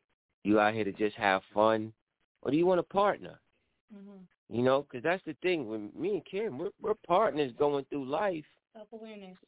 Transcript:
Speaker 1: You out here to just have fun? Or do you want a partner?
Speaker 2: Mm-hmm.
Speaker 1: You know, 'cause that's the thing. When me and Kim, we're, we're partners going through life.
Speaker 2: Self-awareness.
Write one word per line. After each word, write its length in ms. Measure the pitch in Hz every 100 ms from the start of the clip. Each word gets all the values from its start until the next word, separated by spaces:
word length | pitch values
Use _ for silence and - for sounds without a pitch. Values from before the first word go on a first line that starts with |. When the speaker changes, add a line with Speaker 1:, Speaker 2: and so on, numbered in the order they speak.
| _ _ _ _
Speaker 1:
You 180 | 98 107
out 140 | 104
here 100 | 110
to 80 | 98
just 240 | 92 107 -
have 260 | 104 95 -
fun? 400 | 104 110 110 110 - _ _ _ _
Or 80 | -
do 80 | 147
you 80 | 175
want 140 | 180
a 40 |
partner? 560 | - 190 202 - 87 80 _ _ _ _ _
Speaker 2:
Mm-hmm. 600 | 202 196 202 185 _ _
Speaker 1:
You 80 | 113
know, 200 | 127 135
'cause 180 | 143 127
that's 220 | 131 185
the 100 | - 151
thing. 300 | 180 175 113
When 200 | 110 104 -
me 160 | 170
and 100 | 196 -
Kim, 320 | 190 220 -
we're, 140 | 170 -
we're 100 | - - -
partners 460 | 175 220 139 139 113
going 280 | 147 143 135
through 180 | 147
life. 400 | 127 151 202 165 147 _ _
Speaker 2:
Self-awareness. 640 | 220 214 226 220 208 190 185